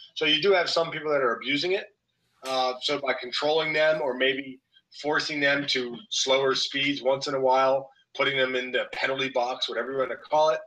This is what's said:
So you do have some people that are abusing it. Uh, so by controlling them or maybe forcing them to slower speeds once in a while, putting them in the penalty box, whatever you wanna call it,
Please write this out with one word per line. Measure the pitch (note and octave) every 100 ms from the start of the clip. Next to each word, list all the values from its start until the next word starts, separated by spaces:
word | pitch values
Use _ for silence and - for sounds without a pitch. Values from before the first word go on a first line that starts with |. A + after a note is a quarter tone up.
| - -
So | D#3
you | D3
do | G3
have | F#3 E3
some | E3+ E3
people | D3+ D3+
that | C#3+
are | B2 G#2+
abusing | A#2 C#3+ F3
it. | G3+ - _ _ _ _ _ C3
Uh, | C3 B2+ B2+
so | - C#3
by | C3
controlling | B2 B2 - D3 D#3+ D#3
them | D3+ D#3 D#3
or | C#3+
maybe | B2+ C3 C3+ C3+ C3 _ _ _ -
forcing | D3 D3+ - D3
them | C#3+ C#3+ C#3
to | C3 B2 A2+ -
slower | - C3+ C3+ C3+
speeds | - - C#3 C#3 C#3
once | B2+ C3+ C#3+
in |
a | C3+
while, | C3 C3 C3+ C3+ C#3 _ _ -
putting | C#3 C3+
them | C3 B2+
in | B2+
the | B2 -
penalty | - C3 C3+ C3
box, | C3 A#2+ B2 -
whatever | A2+ A#2+
you | C3+
wanna | B2+ -
call | - D3+ D#3
it, | D#3